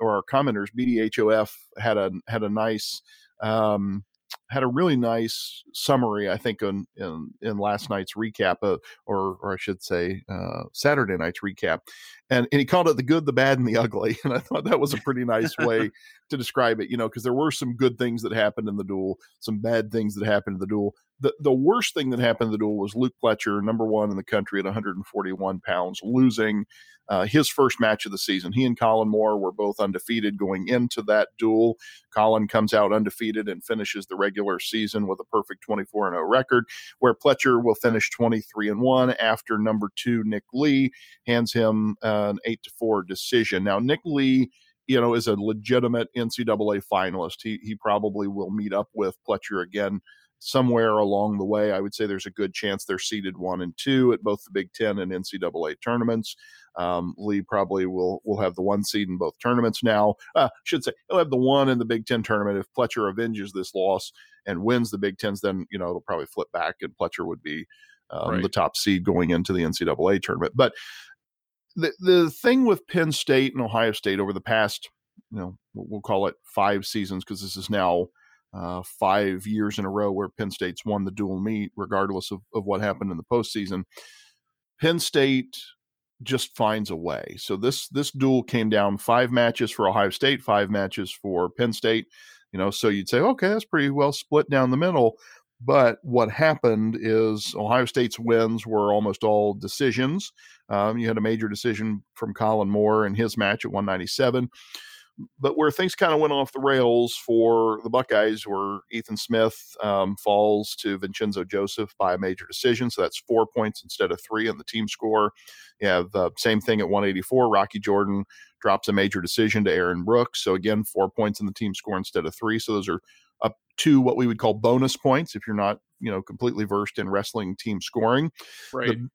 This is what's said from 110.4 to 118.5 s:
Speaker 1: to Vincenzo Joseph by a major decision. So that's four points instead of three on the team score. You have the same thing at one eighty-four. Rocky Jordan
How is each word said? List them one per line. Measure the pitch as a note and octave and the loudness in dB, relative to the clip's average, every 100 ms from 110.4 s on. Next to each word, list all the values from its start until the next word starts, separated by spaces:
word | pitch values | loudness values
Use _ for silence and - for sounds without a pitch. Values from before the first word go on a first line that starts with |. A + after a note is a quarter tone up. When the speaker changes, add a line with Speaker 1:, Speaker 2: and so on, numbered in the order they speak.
| G#2+ G#2 G#2+ - | 4 2 -2 -6
Speaker 1:
to | G#2+ F#2+ | -4 -4
Vincenzo | G2 - G#2+ G2 | -6 -4 -4 -4
Joseph | F2+ G2+ G2 - G#2 - | -4 -2 -4 -4 -8 -2
by | F#2+ | -2
a | F#2 | 0
major | F#2+ F#2 F2+ | -4 -6 -10
decision. | - B2+ A#2 B2 | -2 0 0 -2
So | - | 0
that's | F2 - | -2 -2
four | - A2+ | 0 2
points | A2 A#2+ G#2+ - | 2 0 -4 -4
instead | - - F#2+ | -14 -2 -2
of | E2+ | -2
three | - A2 A2+ | -4 -4 -2
on | G#2 | -4
the | |
team | - A2+ G#2+ | -8 -6 -4
score. | - A2 G#2+ G#2 - - - - - | -4 0 2 2 -2 -20 -20 -20 -4
You | G2+ | 2
have | F2+ F2+ | 2 2
the | G2 F2 - | 0 -2 0
same | A#2 G#2+ | 0 2
thing | A#2 G#2+ | 2 0
at | F2+ | 2
one | G2+ | 0
eighty-four. | G2+ F#2 - B2+ A#2+ | 0 -2 0 2 4
Rocky | G2+ G2+ G#2 | 4 2 -2
Jordan | G#2 G2+ G2+ G2 G2 - - | 0 2 2 0 -4 -12 -20